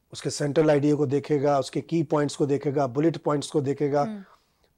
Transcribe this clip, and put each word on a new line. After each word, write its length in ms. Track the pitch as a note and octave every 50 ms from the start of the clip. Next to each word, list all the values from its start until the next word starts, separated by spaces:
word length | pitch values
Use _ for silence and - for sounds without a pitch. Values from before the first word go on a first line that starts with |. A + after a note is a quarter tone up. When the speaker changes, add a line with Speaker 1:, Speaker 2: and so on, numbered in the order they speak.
| _ _ -
Speaker 1:
उसके 160 | - - D3
सेंट्रल 420 | - - D3+ D3 C3+ E3 D#3 D#3
आइडिया 240 | D3+ C#3+ C#3 D3 D3
को 100 | C#3+ D3+
देखेगा, 540 | C3 C3+ C#3+ C#3 - D3+ C#3+ C3 D3 C#3+ C#3
उसके 220 | B2+ - - D3+
की 220 | C3 - E3 E3+ D#3
पॉइंट्स 320 | - E3 D3+ D3 C#3 -
को 100 | - D#3
देखेगा, 420 | C3+ C#3+ C3+ - D3+ C3 D3 C#3 B2+
बुलेट 300 | A#2 D3 D3+ E3 - -
पॉइंट्स 340 | - D#3+ D3 D3 C#3 -
को 100 | - D#3
देखेगा, 400 | C3 C3+ C#3 - D3 C#3+ C#3 D3
Speaker 2:
हम्म। 220 | C#3+ A2+ G#2+ G2+ F#2+ - - _ _ _ _ _ _ _ _